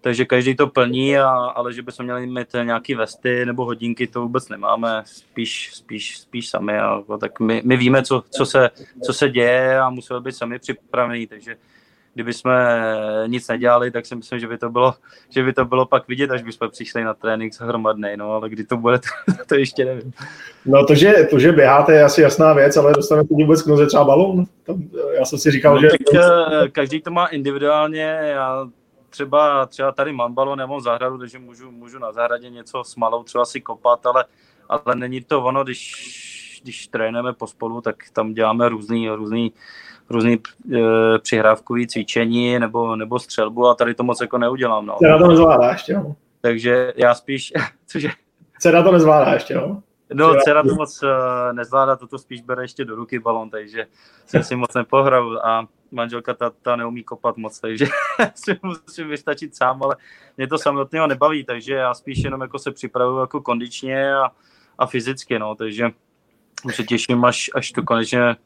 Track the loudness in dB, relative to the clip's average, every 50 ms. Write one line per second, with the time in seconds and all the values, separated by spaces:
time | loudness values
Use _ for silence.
0 | -4 -4 -2 -2 0 2 2 2 2 0 2 0 0 0 _ 0 0 0 0 -2
1 | 0 0 2 2 2 2 2 0 -2 -4 -6 -6 -8 -8 -8 -12 -14 -16 -14 -14
2 | -10 -10 -8 -8 -8 -8 -8 -10 -10 _ -6 -6 -4 -2 -4 -4 -4 -6 -4 -4
3 | -4 -6 -8 _ _ -2 -2 -2 -2 -4 -4 -6 -6 -6 -6 -6 -6 -6 -4 -4
4 | -6 -6 _ -8 -8 -4 -4 -6 -6 -6 -12 -6 -2 -2 -2 0 -2 -4 -4 -4
5 | -8 -12 -20 -20 _ _ _ -8 -8 -8 -8 -10 -12 -14 -16 -20 _ _ -14 -12
6 | -12 -12 -14 -16 _ _ -12 -12 -10 -6 -6 -6 -4 -4 -4 -2 -2 -2 -4 -6
7 | -6 -10 -10 -8 -8 -10 -6 -4 -2 -2 -2 -2 0 0 0 2 2 2 2 2
8 | 2 0 -4 -4 -4 _ -4 -4 -4 2 4 2 2 2 _ _ -20 _ _ -10
9 | -6 -6 -2 0 -2 0 2 0 2 2 2 2 2 2 2 2 0 -2 -4 -6
10 | -10 -10 -10 -8 -8 -10 -10 -10 -10 -10 -10 -12 _ -10 -12 -12 _ _ -4 -4
11 | -2 -2 -4 -8 -10 -12 -16 -20 -18 -20 -20 _ _ _ _ _ _ _ _ _
12 | _ _ _ -10 -8 -8 -8 -6 -2 0 2 2 2 2 2 0 0 -2 -4 -4
13 | -4 -4 -4 -4 -4 -4 -6 -6 -4 -6 -6 -2 2 2 2 2 2 0 -6 -8
14 | -10 -8 -14 -14 -12 -10 -10 -10 -8 -10 -8 -8 -8 -4 0 2 2 2 0 _
15 | _ _ -20 -20 _ _ -4 -2 -2 0 0 0 -2 0 0 0 0 2 0 -2
16 | -2 -4 -4 -4 -2 -2 -2 -6 -6 -10 -10 _ -8 -10 _ -12 -16 -8 -6 -6
17 | -4 -4 -6 _ -4 -4 -4 -4 -6 -10 -12 -10 -8 -6 -6 -2 -2 -2 -2 -2
18 | -4 -8 -8 -8 -8 -6 -6 -6 -6 -8 -10 -10 -6 _ -6 -2 2 2 2 2
19 | 0 -6 -12 -6 -2 -2 -2 -2 -2 0 0 0 0 0 -2 -2 -2 -2 -4 -8
20 | -10 -14 -16 -16 -20 -20 -20 -20 -20 -20 -20 _ _ 4 4 6 6 6 6 8
21 | 8 8 8 8 6 6 4 6 6 6 6 8 6 8 8 6 6 8 8 8
22 | 8 8 8 6 6 6 6 6 6 6 8 6 6 6 6 4 6 6 4 4
23 | 2 2 2 2 2 2 2 2 4 4 4 4 4 2 4 4 4 4 4 4
24 | 6 6 6 4 4 2 2 -2 -2 -4 _ _ _ -10 -8 -8 -10 -10 -8 -6
25 | -6 -2 0 -2 -2 -2 -4 0 0 2 2 6 6 6 6 8 8 6 6 6
26 | 4 4 6 6 8 6 6 4 2 2 2 2 0 0 _ -4 -4 -2 -4 -8
27 | -8 -4 -2 -2 -2 -2 -2 -4 -4 -4 -4 -2 0 2 2 2 0 -2 -2 -6
28 | -6 -4 -4 -4 -4 -4 -4 -4 -4 -4 -4 -6 -8 -12 _ _ _ _ _ _
29 | _ _ _ -10 -6 0 2 2 4 4 2 0 -2 -2 -4 -4 -4 -4 -2 -2
30 | -4 -4 -2 -4 -6 -4 -2 -2 -2 -2 -2 -6 -8 -8 -8 -6 -4 -4 -4 -2
31 | -4 -6 -6 -8 -16 -18 -20 -20 -20 -20 -20 _ -20 -20 -20 -20 -20 -20 -16 -12
32 | -12 -10 -4 -2 -2 -2 -2 -4 -8 -16 -20 -20 -20 -12 -10 -10 -10 -10 -6 -4
33 | -2 -2 -2 -2 -6 -4 0 0 0 0 -2 -12 -10 -10 -14 -2 _ 2 2 2
34 | _ 0 0 0 0 _ _ _ _ _ _ _ _ _ -6 -4 -2 -4 -4 -4
35 | -4 -8 -10 -10 -4 _ -2 0 0 0 -2 -2 -4 -4 -8 -12 -12 -16 -16 -16
36 | -18 -18 -18 -18 -18 -18 -20 -20 -20 -20 -20 -20 _ -18 -18 -18 -18 _ -4 -4
37 | -4 -2 -4 -4 -6 -6 -8 _ -12 -14 _ _ -8 -8 -8 -6 -6 -8 -8 _
38 | -18 _ _ -4 -4 -4 -2 -2 0 0 2 2 0 0 0 -4 -6 -6 -4 -4
39 | -4 -4 -6 -8 -6 -6 -4 -2 -4 -4 _ _ -20 -20 -20 -20 -20 -20 -20 _
40 | _ _ -2 0 2 2 2 0 _ -10 _ _ -12 -6 -2 0 2 2 2 4
41 | 4 4 2 0 _ -2 -2 2 4 4 2 2 _ -6 -4 -4 -4 -4 -6 -8
42 | -8 -4 -4 -2 -2 0 0 0 0 0 0 0 -2 -2 -2 -4 -4 -4 -4 -6
43 | -6 -6 -6 -8 -8 _ -4 -4 -4 -2 -2 2 4 4 4 4 0 -2 0 -2
44 | -2 -2 -2 -4 -4 -4 -2 -2 -2 -2 -2 -2 -2 -2 -2 -2 -4 -6 -10 -6
45 | 0 2 4 6 6 6 6 6 6 6 4 4 4 2 0 -4 -6 -6 -6 -6
46 | -4 -8 -12 _ _ _ _ _ -4 -4 -2 -2 0 0 0 0 0 -2 -2 2
47 | 2 2 2 2 _ -8 -8 -8 -8 -6 -6 -6 -6 -6 _ _ _ _ -10 -8
48 | -6 -6 -8 _ _ _ _ _ _ _ _ _ 2 4 6 6 6 6 6 6
49 | 6 6 6 6 6 4 2 0 -2 -4 -4 -4 -4 -4 -8 -10 _ _ _ _
50 | _ _ -2 2 4 6 6 6 6 6 4 4 4 2 0 0 -4 -6 -8 -6
51 | -2 -2 0 0 0 -2 -2 -2 -4 -4 -4 -6 -8 -2 0 0 2 2 0 -4
52 | -6 -16 -16 -18 _ _ -18 -18 -8 -8 -8 -8 -8 -12 -10 -10 -10 -10 -10 -12
53 | -12 -10 -10 -6 -4 -4 -4 -4 -6 -10 -12 -14 -14 -12 -12 -14 -14 _ _ _
54 | _ _ _ _ _ _ -2 -2 -2 -2 -4 -4 -6 -4 -4 -6 -4 _ 2 2
55 | 4 4 2 2 0 -2 -6 -4 -2 -2 -2 -2 -4 _ _ _ _ _ -8 -8
56 | -8 -8 -8 -10 -8 -8 -6 _ -6 -6 -6 _ _ -4 -4 -4 -4 -10 -10 -12
57 | -14 -16 -18 -6 -6 -6 -6 -6 -12 -14 -14 -12 -10 -10 -4 -4 -4 -4 -2 -6
58 | -6 -6 -2 -2 -2 -2 _ -10 -6 -6 -6 -6 -6 -12 -12 -12 _ -20 -14 -14
59 | -10 -10 -10 -8 _ -6 -6 -6 -8 -16 _ -2 -2 -2 -2 -2 -4 -4 -4 _
60 | _ -20 -20 _ _ _ _ -10 -6 -4 -4 -2 -2 -2 -2 -2 -4 -4 -2 -2
61 | 0 0 0 2 0 0 0 -2 -6 -8 -10 -10 -6 -6 -4 -2 -2 -2 -4 -6
62 | _ -10 -6 -6 -6 -6 -6 -8 -10 -10 -12 -10 -10 -10 -10 -10 -14 -8 _ -2
63 | -2 0 0 -2 -4 -4 -6 -10 -6 -4 -6 -6 -6 -10 -12 -12 -10 -6 -4 -2
64 | -2 -2 0 0 -2 -2 _ _ _ _ _ _ _ _ _ -6 -4 -4 -2 -6
65 | -6 -6 -8 -10 -6 _ -6 -4 -4 -6 -8 -8 -10 -10 -6 -4 -4 -4 -6 _
66 | _ _ _ _ _ _ _ _ _ _ _ -14 -12 -10 -8 -8 -6 -4 -4 -6
67 | -2 -2 0 2 2 2 0 0 -8 -6 -6 -6 -8 -6 -8 -8 -4 -2 -2 -2
68 | -2 -2 0 0 0 0 0 _ _